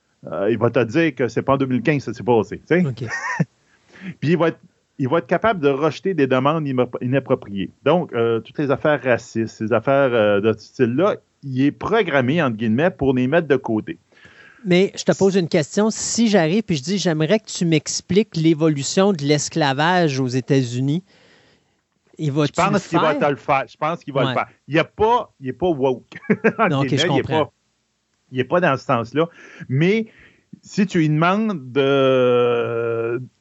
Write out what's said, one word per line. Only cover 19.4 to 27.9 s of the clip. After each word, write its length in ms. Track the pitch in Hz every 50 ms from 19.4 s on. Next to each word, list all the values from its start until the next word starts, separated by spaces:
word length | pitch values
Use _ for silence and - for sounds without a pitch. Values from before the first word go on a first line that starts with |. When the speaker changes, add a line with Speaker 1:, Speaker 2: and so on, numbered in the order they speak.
| 135 - - 165 151 139 135 135 151 170 185 180 170 156 135 131
Speaker 2:
aux 80 | 135 127
États-Unis », 760 | 120 131 - - 143 135 131 117 120 123 135 139 147 175 - _ _ _ _ _ _ _ _ _ _ _ _ _ _ _ _ _ _ _ _ _ _ -
il 120 | 160 147
va-tu 220 | 131 156 151 139 -
Speaker 1:
Je 60 | -
pense 120 | 175 196 202 190 -
Speaker 2:
le 60 | -
Speaker 1:
qu'il 100 | 160 170
va 160 | 190 156 147
Speaker 2:
faire ? 40 | 196
Speaker 1:
te 100 | 165 147
le 60 | 143 110
faire. 260 | - - 143 135 131 110
Je 100 | - -
pense 260 | 151 151 170 165 -
qu'il 100 | - 135
va 80 | 139
Speaker 2:
Ouais. 60 | 123 131
Speaker 1:
le 60 | 123
faire. 120 | 127 107 - - _ _ -
Il 80 | 135
y 40 | 160
a 40 | 151
pas, 500 | - _ - 208 220 240 240 - - _ -
il 80 | 135 127
est 40 | 123
pas 120 | 123 180
woke. 480 | 185 165 135 131 135 127 113 - - - - - -
<laughs> 0 | 196 185 - 226 - -
Entre 100 | 226 185
Speaker 2:
Non, 120 | 147 135
ok, 80 | 143 131
je 60 | 147 135
Speaker 1:
guillemets, 60 | 151 175 143
il 20 | 131
est 40 | -
Speaker 2:
comprends. 220 | - 143 156 151
Speaker 1:
pas, 80 | - _ _ _ _ _ _ _ _